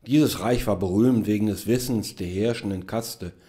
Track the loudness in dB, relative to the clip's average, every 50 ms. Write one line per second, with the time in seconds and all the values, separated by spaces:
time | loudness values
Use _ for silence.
0 | -6 0 2 4 4 4 2 0 -2 0 0 0 2 0 0 0 0 0 2 4
1 | 4 4 4 4 2 2 2 2 2 0 -2 -2 0 0 0 0 0 0 -2 -2
2 | -2 -4 -8 -8 -8 -6 -2 0 0 0 0 -2 -4 -6 -6 -6 -6 -6 -6 -6
3 | -6 -6 -8 -10 -12 -12 -12 _ _